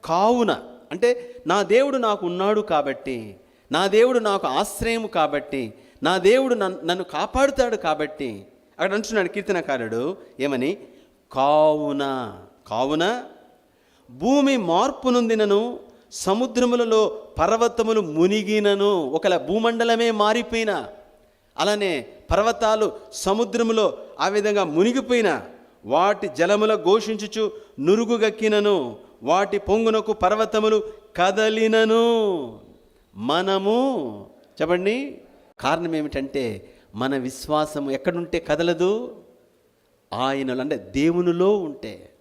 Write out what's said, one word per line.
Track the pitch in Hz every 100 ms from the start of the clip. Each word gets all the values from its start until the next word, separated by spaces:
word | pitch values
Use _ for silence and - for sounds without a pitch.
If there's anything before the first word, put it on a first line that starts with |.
కావున | - 165 208 247 220 147 - - -
అంటే, | 180 240 240 - - 147
నా | 190
దేవుడు | 185 214 277 269
నాకు | 226 208 185
ఉన్నాడు | 180 190 214
కాబట్టి, | 208 160 143 135 - 123 110 95 _ _ _
నా | 147 190
దేవుడు | 208 247 247
నాకు | 214 196 147
ఆశ్రయము | 131 311 - 233 226 220
కాబట్టి, | 175 156 147 139 139 117 - - _
నా | 147 185
దేవుడు | 185 247 269
నన్-, | 240 190 185 160
నన్ను | 180
కాపాడుతాడు | 190 151 202 254 269 269 240 220
కాబట్టి. | 165 151 151 - 135 101 95 _ _
అక్కడ | _ 180
అంటున్నాడు | 202 214 220 180
కీర్తనకారుడు | 202 202 185 156 135 113 113 135 185 - -
ఏమని? | 139 135 135 202 - - _ _ _
"కావున." | 135 139 151 156 151 147 139 139 131 117 95 - _ -
కావున | 110 135 156 175 247 247 - - _ _ _ _ _ _
భూమి | 123 185 285 277 269
మార్పు | 185 170 247 277 254
నొందినను, | 247 226 220 208 202 233 240 - - _
సముద్రములలో | - - 202 254 233 247 240 233 220 214 - - -
పర్వతములు | 165 220 233 233 220 220
మునిగినను. | 180 151 180 214 202 214 208 202 202 196
ఒకలా | 143 156 196 180
భూమండలమే | 135 202 226 233 233 226 233
మారిపోయినా, | 214 208 226 233 226 220 185 110 - - _ _ _ _ -
అలానే | 170 208 196 156 - - -
పర్వతాలు | 170 220 226 220 220 214 - -
సముద్రములో | - 185 202 233 233 233 226 196 - - -
ఆ | 202
విధంగా | 208 208 208
మునిగిపోయినా, | 185 151 214 254 254 247 208 139 95 - - _
వాటి | 104 139 185 208 202
జలముల | - 170 208 214
ఘోషించుచు | 214 170 208 220 220 208 220 214 - - -
నురుగు | 143 208 226 233
గక్కినను, | 214 214 220 208 208 196 123 107 - -
వాటి | 117 175 196 202
పొంగునకు | 196 208 226 220 214
పర్వతములు | 214 180 214 220 220 214 214 214 - - -
కదలినను, | 180 196 220 220 220 220 220 226 233 233 214 175 123 107 - - _ _ _ 95
మనము, | 113 156 190 196 196 226 269 247 135 104 98 - _ -
చెప్పండి, | 160 175 185 233 277 - - _ _ _
కారణం | - 165 170 160
ఏమిటంటే, | 151 143 135 139 123 107 - - _
మన | 107 127 139
విశ్వాసము | 127 131 - 151 151 151 139
ఎక్కడుంటే | 135 - 170 170 170
కదలదు? | 160 151 170 165 180 214 247 - - _ _ _ _ _ _ _ _
ఆయనలో, | 113 131 139 131 127
అంటే | 147 139
దేవునిలో | - 135 151 170 175 170 185 208
ఉంటే. | 165 135 110 92 - _